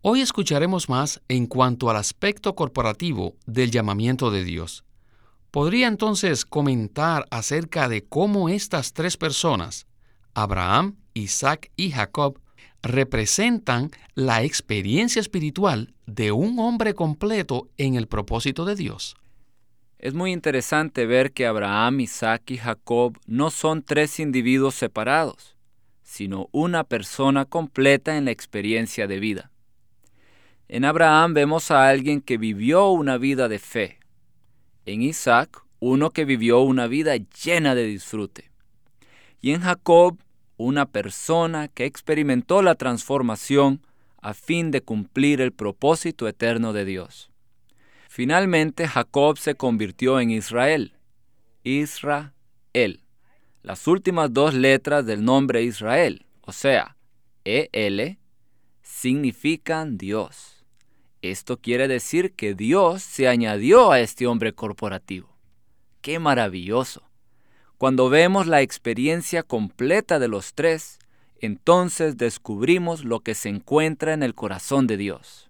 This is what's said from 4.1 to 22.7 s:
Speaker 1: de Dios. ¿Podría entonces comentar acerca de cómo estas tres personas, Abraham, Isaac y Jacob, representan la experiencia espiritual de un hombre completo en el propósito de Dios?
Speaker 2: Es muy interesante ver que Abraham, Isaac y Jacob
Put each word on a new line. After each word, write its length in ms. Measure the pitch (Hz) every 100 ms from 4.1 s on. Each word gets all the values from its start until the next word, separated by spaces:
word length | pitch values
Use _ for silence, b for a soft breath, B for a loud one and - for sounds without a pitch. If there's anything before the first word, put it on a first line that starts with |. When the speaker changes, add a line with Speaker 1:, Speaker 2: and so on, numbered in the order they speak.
| 127 127
Speaker 1:
de 100 | 101
Dios. 420 | 90 82 85 - _ _ _ _ _ _ _
¿Podría 340 | - 147 226 254
entonces 580 | 214 220 208 190 135
comentar 840 | - 151 143 127 107 - 156 160 -
acerca 580 | 117 110 151 165 165 131
de 140 | 110
cómo 460 | - 147 202 202 175
estas 460 | 202 - 165 131
tres 220 | - 170 -
personas, 680 | 160 135 170 120 82 - - _ _ _ _
Abraham, 600 | - 107 92 90 107 190 202 _
Isaac 560 | - 101 - 135 156 - -
y 140 | 185
Jacob, 500 | 135 101 - 143 139 - b b b
representan 1080 | - 123 135 117 107 - 226 233 - 120 143 B B
la 280 | - 131 113
experiencia 760 | 131 - - 107 95 135 240 -
espiritual 760 | 208 185 151 147 196 123 117 _ -
de 260 | 104 107
un 260 | 104 190 240
hombre 360 | 226 233 220
completo 720 | 208 160 147 208 220 185 123 - -
en 180 | 139
el 140 | 127 110
propósito 560 | 107 95 113 139 131
de 100 | 170
Dios? 400 | 208 151 - - - - - - _ _ _ _ _
Speaker 2:
Es 140 | -
muy 180 | 143 185
interesante 720 | 175 156 135 - 151 156 - 117
ver 260 | 123 135
que 140 | - 123
Abraham, 540 | 110 101 104 117 139
Isaac 500 | 117 - 113 113 -
y 60 | 127
Jacob 600 | 117